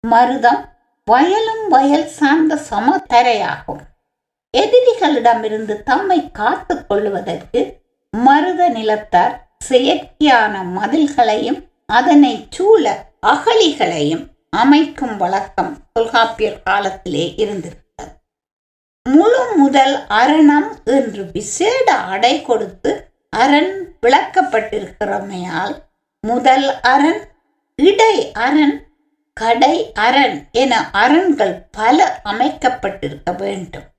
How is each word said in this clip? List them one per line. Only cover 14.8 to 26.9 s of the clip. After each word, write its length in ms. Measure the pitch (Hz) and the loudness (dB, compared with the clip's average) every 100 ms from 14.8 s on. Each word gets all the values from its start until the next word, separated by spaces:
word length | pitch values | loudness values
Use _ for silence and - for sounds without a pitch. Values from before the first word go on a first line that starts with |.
| 302 - 247 208 | 2 -4 -8 -4
வழக்கம் 560 | 180 190 202 - 170 285 _ | -2 -2 -4 -6 -6 -8 _
தொல்காப்பியர் 720 | - 226 233 226 226 214 - | -4 -2 0 0 -2 -6 -6
காலத்திலே 640 | - 196 196 190 180 143 170 180 | -4 -2 -2 -8 -8 -6 -6 -4
இருந்திருக்கிறது. 760 | 214 202 170 - _ - - - _ _ _ _ _ _ _ _ - | -6 -6 -12 -18 _ -20 -20 -20 _ _ _ _ _ _ _ _ 2
முழு 360 | 285 415 508 494 | 4 4 2 0
முதல் 400 | 392 277 277 269 277 - | 2 4 4 2 0 -2
அரணம் 580 | 208 262 311 302 294 285 - | 0 2 4 4 4 0 -8
என்று 380 | - 269 233 202 180 | -2 0 -2 -6 -10
விசேட 580 | 165 208 - 381 508 - 247 180 | -10 -10 -4 -2 0 0 0 -2
அடை 280 | 196 240 294 | -2 0 0
கொடுத்து 480 | - 226 196 - 208 - - _ _ | -2 -4 -4 -6 -6 -6 -10 _ _
அரண் 420 | 202 262 285 359 392 349 - | 0 2 2 0 -6 -12 -2
விளக்கப்பட்டிருக்கிறமையால் 1800 | 233 277 - 381 - 226 220 214 190 - 202 202 196 185 180 165 202 - _ _ _ _ | 2 2 2 -2 0 -2 -4 -8 -10 -10 -6 -6 -8 -10 -8 -6 -6 -10 _ _ _ _
முதல் 440 | 214 247 262 262 277 262 | -4 0 4 2 2 -2
அரண், 360 | 240 | 2